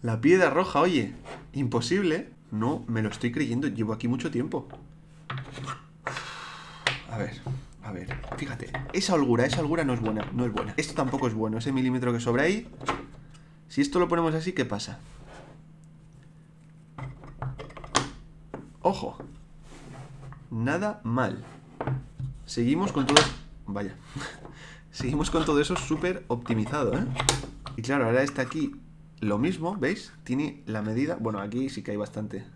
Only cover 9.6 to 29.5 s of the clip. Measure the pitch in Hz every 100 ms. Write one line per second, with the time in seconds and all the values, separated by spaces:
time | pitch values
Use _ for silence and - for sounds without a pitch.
9.6 | 151 165 143 120 110 107 101 120 123 104
10.6 | - 98 156 - 131 135 127 110 110 110
11.6 | 127 135 127 127 123 120 120 117 156 208
12.6 | - - - - - - - - - -
13.6 | - - 143 175 175 170 165 160 165 180
14.6 | 117 104 - - - - - - - -
15.6 | - - - - - - - - - -
16.6 | - - - - 131 - - - 135 -
17.6 | 139 - - - - - - - - -
18.6 | - - 170 196 - - 131 - - -
19.6 | - - - - - - - - - 113
20.6 | 120 160 208 208 113 120 113 - - -
21.6 | - - - - - - - - - -
22.6 | 120 156 196 151 135 143 127 - - -
23.6 | - 98 101 - - 139 - - - -
24.6 | - - - - 127 143 151 160 156 147
25.6 | 143 180 - 156 175 180 - 120 117 117
26.6 | 107 143 123 - - 131 - - - -
27.6 | - - 113 139 117 120 143 139 127 160
28.6 | 143 - - - - - 107 104 147